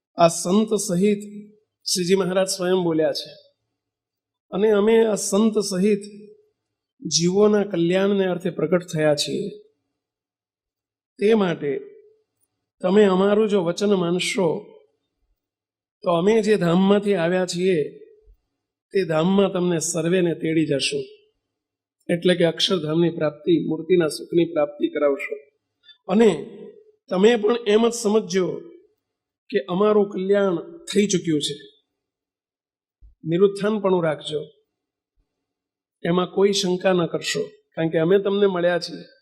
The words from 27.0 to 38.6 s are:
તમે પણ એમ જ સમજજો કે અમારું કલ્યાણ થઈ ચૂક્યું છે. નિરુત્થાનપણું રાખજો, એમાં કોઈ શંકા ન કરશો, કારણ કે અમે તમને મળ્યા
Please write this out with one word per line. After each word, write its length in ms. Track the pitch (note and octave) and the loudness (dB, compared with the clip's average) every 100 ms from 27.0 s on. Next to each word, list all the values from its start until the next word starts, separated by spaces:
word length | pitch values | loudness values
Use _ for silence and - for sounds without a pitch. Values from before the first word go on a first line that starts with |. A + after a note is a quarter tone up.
| - | -6
તમે 260 | F#3 G#3 A#3+ | 2 4 4
પણ 220 | G#3 A#3+ A3 | 2 0 2
એમ 220 | G#3 A#3 | 2 2
જ 40 | |
સમજજો 680 | A3+ G3+ A3 F3+ F#3 E3+ - - - _ _ _ _ _ _ - | -2 0 0 0 -2 -2 -6 -14 -20 _ _ _ _ _ _ -8
કે 100 | G#3 - | -6 -4
અમારું 400 | F3+ G#3+ G#3+ G3+ | 0 2 2 0
કલ્યાણ 460 | G3+ F#3+ G3+ G3 E3+ - - | -2 0 0 0 -2 -6 -16
થઈ 300 | - G3 G#3 | -6 -2 0
ચૂક્યું 340 | F3+ E3 D3+ | -2 -2 -2
છે. 120 | C#3+ C#3+ - _ _ _ _ _ _ _ _ _ _ _ _ _ - _ | -4 -10 -18 _ _ _ _ _ _ _ _ _ _ _ _ _ -20 _
નિરુત્થાનપણું 800 | D#3 E3+ G3 G3 G3+ G#3+ G3 F3+ | -4 2 2 2 -4 -2 0 0
રાખજો, 360 | E3 C#3+ D3+ D3+ - _ _ _ _ _ _ _ _ _ _ _ _ _ _ _ | 0 -4 -8 -10 -10 _ _ _ _ _ _ _ _ _ _ _ _ _ _ _
એમાં 300 | F3 F3 F3+ | -2 0 0
કોઈ 200 | - G3+ | 0 0
શંકા 400 | G3 F3+ F3+ F#3+ | 2 -2 0 0
ન 120 | F#3 E3 | 0 0
કરશો, 380 | D#3 - - | -4 -6 -6
કારણ 460 | C#3+ - _ - E3 | -8 -12 _ -6 -2
કે 80 | D#3+ | 0
અમે 220 | E3 G3 | 2 2
તમને 280 | G3 G3 G3+ | 2 0 0
મળ્યા 320 | F3+ | 0